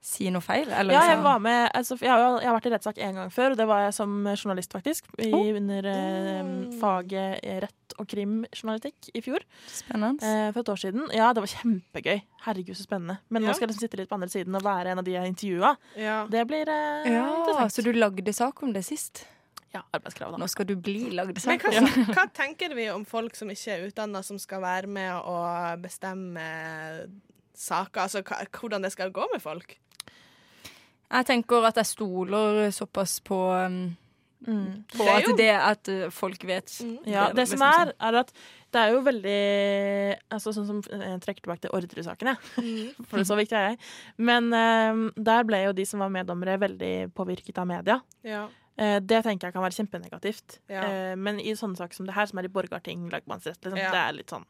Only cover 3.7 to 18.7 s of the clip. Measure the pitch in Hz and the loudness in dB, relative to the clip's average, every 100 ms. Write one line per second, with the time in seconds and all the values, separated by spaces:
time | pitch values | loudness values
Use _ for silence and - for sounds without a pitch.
3.7 | 208 202 208 208 202 202 202 208 185 180 | 6 4 0 -2 0 0 -2 -2 -4 -4
4.7 | 196 226 320 - - 226 208 214 208 202 | -6 -4 -4 -8 -4 2 4 4 2 0
5.7 | 196 196 190 190 190 190 190 185 185 190 | -2 -2 -2 0 -2 -2 -2 -4 -6 -6
6.7 | 240 220 185 180 190 190 190 - 190 202 | -2 0 0 -2 -4 -4 -4 -6 -6 -8
7.7 | - _ - 208 202 202 220 226 - 220 | -10 _ -12 -8 -4 -2 -2 -4 -8 -6
8.7 | 220 277 - - 233 233 302 - - - | -6 -8 -14 -12 -10 -4 -6 -6 -20 -16
9.7 | - - 226 214 285 220 214 214 208 196 | -16 -8 -2 0 0 0 2 0 -2 -2
10.7 | 196 196 208 294 220 214 233 196 - 240 | -4 -2 -4 -2 4 4 4 -2 -2 0
11.7 | 196 - 156 - 202 - _ - 196 180 | 0 -2 -6 -2 -2 -4 _ -6 -6 -6
12.7 | 185 190 202 170 196 _ 226 214 311 233 | -12 -6 -6 -6 -10 _ 0 0 0 -2
13.7 | 208 226 196 190 208 180 196 180 190 196 | -4 -6 -6 -8 -6 -4 -6 -4 -2 -2
14.7 | 190 180 185 185 180 180 185 208 175 214 | -2 -2 -4 -2 -2 -2 -4 -4 4 4
15.7 | 294 _ - 214 220 214 226 233 311 311 | 4 _ -8 -4 -4 -2 -2 0 -2 -2
16.7 | 302 302 294 247 233 262 320 339 349 226 | -2 -2 -4 0 2 2 0 0 2 2
17.7 | - 233 233 214 190 190 202 240 - 277 | 2 0 2 2 2 -2 0 -2 -2 -6